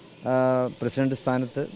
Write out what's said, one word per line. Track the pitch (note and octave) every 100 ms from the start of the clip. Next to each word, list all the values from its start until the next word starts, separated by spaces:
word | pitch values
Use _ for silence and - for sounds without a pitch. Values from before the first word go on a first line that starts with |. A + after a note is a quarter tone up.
| - - B2
ആ, | B2+ B2+ B2+ B2+ -
പ്രസിഡന്റ് | A#2+ C3+ C3+ C3
സ്ഥാനത്ത്, | - B2+ B2+ C#3 C#3